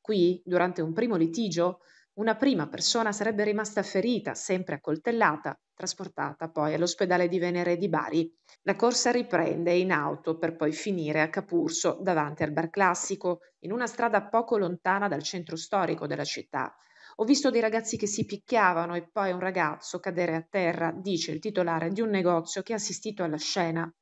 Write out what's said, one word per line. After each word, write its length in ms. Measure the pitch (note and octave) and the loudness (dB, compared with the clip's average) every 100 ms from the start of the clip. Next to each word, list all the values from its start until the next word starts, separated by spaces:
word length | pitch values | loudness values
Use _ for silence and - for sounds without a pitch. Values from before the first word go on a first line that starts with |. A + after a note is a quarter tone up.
Qui, 400 | - G#3+ F3 F3+ | 0 4 4 2
durante 360 | - F3 F3+ F3+ | 0 2 2 0
un 120 | D#3+ | -4
primo 220 | D#3+ A#3+ G3 | 0 0 2
litigio, 640 | E3 E3 A3 E3 F3 F#3 _ - _ | 0 0 -2 2 0 0 _ -20 _
una 200 | - G#3+ | -4 -2
prima 320 | A3 C#4 A3 D3 | 2 2 2 -2
persona 460 | - - A#3+ A3 | -2 0 2 0
sarebbe 320 | G3+ G#3 G#3 | 0 -2 0
rimasta 380 | G#3 G#3 G#3 G#3 | 0 0 -2 -4
ferita, 520 | F#3 G3 G#3 A#3 D#3 | -2 0 0 0 -2
sempre 420 | - - F#3 F3 D3+ | -8 -2 -2 -2 -6
a 40 | |
coltellata, 800 | - D#3 F#3+ A#3 G3+ D3+ D3+ - _ | -4 -2 0 2 4 2 -4 -10 _
trasportata 760 | _ F3 - F3+ D#3 C#3+ D3 D#3+ | _ -10 -8 -10 -6 -6 -6 -8
poi 240 | E3 D3+ | -2 0
all'ospedale 560 | D3+ F3 - F#3+ F3+ F3+ | 2 0 0 2 4 4
di 100 | F3+ | 2
Venere 380 | F3 F3 F3 F3 | 0 0 0 0
di 120 | F#3+ | 0
Bari. 420 | D#3 - D#3+ E3 _ _ - | 0 0 0 0 _ _ -10
La 120 | - | -2
corsa 360 | G3 A#3 A#3+ B3+ | 2 2 4 2
riprende 640 | A#3+ A#3+ F3 E3 D#3+ E3+ | 2 2 2 2 0 2
in 200 | F3 F#3 | 2 4
auto 460 | D#3+ D3 D3 - E3 | 2 0 -4 -4 -2
per 180 | E3 D#3+ | -2 0
poi 160 | D3+ | -2
finire 480 | D#3 - F#3+ D3+ D3+ | -2 -4 -2 0 2
a 80 | D#3 | 2
Capurso, 720 | F3+ - F3 E3 D#3+ F3 - | 0 -2 0 0 0 -2 0
davanti 420 | F#3+ E3+ D3 D3+ | 0 0 0 -2
al 100 | D#3 | -2
Bar 180 | D3+ E3 | 0 -2
Classico, 680 | G3 F#3+ F3+ - G3 F#3 F3 _ _ | 2 2 2 -2 -4 -2 -4 _ _
in 120 | - | -8
una 140 | A3+ A#3+ | -4 -4
strada 360 | - A#3 G#3+ | 0 2 2
poco 340 | G3+ A3+ A#3 A3 | 2 0 2 0
lontana 520 | F#3 F3 - G3 G3+ | 0 -2 0 0 0
dal 140 | C#3+ | -2
centro 340 | D3 F#3 E3 E3 | -4 -8 -8 -10
storico 500 | - G3+ E3+ D#3+ D3 | -4 0 0 -2 -4
della 180 | D3 | -6
città. 500 | C#3+ - - C#3 C3 - _ _ - - | -6 -6 -6 -6 -6 -10 _ _ -20 -4
"Ho 80 | |
visto 260 | A3 C#4 C4+ | 2 4 4
dei 100 | A#3 | 2
ragazzi 380 | A3 A3 A3 A3 | 2 0 -2 -4
che 80 | G#3 | -4
si 180 | - | -2
picchiavano 680 | - G3+ _ A#3+ G3 E3+ E3+ | -4 -6 _ 4 4 4 0
e 140 | F3 E3+ | -4 -6
poi 220 | - G3 | -4 -2
un 80 | F3+ | -2
ragazzo 600 | F3+ F#3 D#3 D3+ - F3+ | -2 0 0 -2 -8 -8
cadere 340 | G3 E3+ F3 | -6 -2 0
a 120 | E3 E3 | -2 -2
terra", 420 | G3+ F3 E3 E3 E3+ | 0 0 0 -2 -4
dice 360 | F#3+ F3 - | -4 -4 -2
il 60 | D#3 | -6
titolare 520 | G#3+ G3+ F3 E3 E3 | -4 -2 0 0 -2
di 100 | G3 | 0
un 100 | A3+ | 0
negozio 520 | G3+ F3 E3+ E3+ - | 2 2 2 0 -8
che 100 | F#3 | -4
ha 40 | A3+ | -4
assistito 460 | G#3 F#3 A3 G#3 | -4 -6 -8 -4
alla 140 | F3 D3+ | -4 -4
scena. 520 | - - E3+ E3 E3+ - | -4 -2 0 0 -4 -8